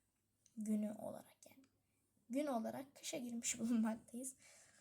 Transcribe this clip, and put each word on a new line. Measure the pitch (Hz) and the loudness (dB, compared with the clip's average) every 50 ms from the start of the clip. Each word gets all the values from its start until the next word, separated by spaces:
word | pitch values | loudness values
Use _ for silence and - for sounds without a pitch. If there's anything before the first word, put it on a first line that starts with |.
| _ _ _ _ _ _ _ _ _ _ - | _ _ _ _ _ _ _ _ _ _ -8
günü | 226 214 214 214 214 214 208 - - | -4 0 0 2 2 2 0 -4 -4
olarak | - - - - - - - - - - | -6 -6 -6 -8 -12 -16 -20 -20 -20 -20
yani. | - - - _ _ _ _ _ _ _ _ _ _ _ _ - | -20 -20 -20 _ _ _ _ _ _ _ _ _ _ _ _ 0
Gün | 233 277 302 | 2 2 2
olarak | 285 254 226 220 - - 262 277 - - | 2 2 0 0 -2 -4 -6 -8 -10 -12
kışa | - - - - | -10 -6 -4 -4
girmiş | 302 240 240 233 233 240 - - - | -4 -4 -4 -4 -2 0 0 0 2
<laughs> | |
bulunmaktayız. | 226 233 247 220 220 220 226 233 - - - 240 269 262 - - - - - - - - - - | 2 4 6 6 6 4 2 0 -6 -10 -8 -8 -6 -8 -10 -12 -18 -20 -20 -20 -20 -20 -20 -20